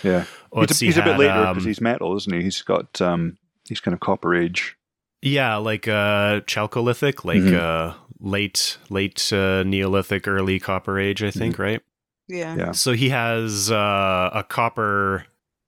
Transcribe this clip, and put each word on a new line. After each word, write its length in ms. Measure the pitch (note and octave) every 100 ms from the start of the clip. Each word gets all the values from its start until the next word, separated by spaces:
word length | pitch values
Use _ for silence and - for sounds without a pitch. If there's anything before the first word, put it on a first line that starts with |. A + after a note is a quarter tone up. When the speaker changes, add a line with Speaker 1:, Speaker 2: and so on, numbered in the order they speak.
Speaker 1:
Yeah. 180 | G2 F2+
He's 80 | F2+ - -
a, 20 | - -
Speaker 2:
Otzi 180 | - A#2
Speaker 1:
he's 120 | D#3+
a 40 |
bit 100 | F#3
Speaker 2:
had, 80 | D#3
Speaker 1:
later 140 | C#3+
'cause 240 | F#2+ F#2 F#2
Speaker 2:
um, 60 | F#2+
Speaker 1:
he's 160 | G#2
metal, 340 | A#2 B2 F2 G2
isn't 180 | G2+
he? 100 | F2
He's 180 | F#2 -
got, 400 | - F#2 - -
um, 360 | F2 E2+ E2+ - _ _ -
he's 120 | -
kind 140 | -
of 80 | F2
Copper 340 | - F#2+ E2+ F2
Age. 400 | E2+ F2 - - _ _ _ _
Speaker 2:
Yeah, 340 | C#3 C#3 B2+ G#2+
like, 300 | A2 G#2+ -
uh, 540 | G#2+ G#2 G#2 G#2 G#2
Chalcolithic, 840 | - - G#2+ B2+ A#2 A#2 C#3+ C#3 -
like, 140 | F#2
Speaker 1:
Mm-hmm. 140 | F#2+ F2+
Speaker 2:
uh, 360 | E2+ E2 E2 E2 - -
late, 580 | G2 G2 G2+ - - - -
late, 420 | G2 G2 - -
uh, 300 | G2+ F#2+ F#2+
Neolithic, 640 | F#2+ G2 F#2+ G2 F#2 G2+ G2+
early 320 | G2 F#2+ F#2+
Copper 400 | - F#2+ - G2
Age, 240 | G2 G2
I 80 | G#2
think, 220 | - A2+ A2
Speaker 1:
Mm-hmm. 60 |
Speaker 2:
right? 180 | G2 A2+ - _ _ _ -
Speaker 3:
Yeah. 280 | F3+ D#3+ E3
Speaker 1:
Yeah. 160 | F2
Speaker 2:
So 200 | F2 C3+
he 160 | A#2 B2+
has, 600 | C3 A#2 A2+ A2+ G#2 G2
uh, 580 | A2 G#2 G2 F#2+ F#2 F#2
a 100 | G#2+
copper 840 | - - A#2 - G#2+ G2+ G2 F#2+ - _ _ _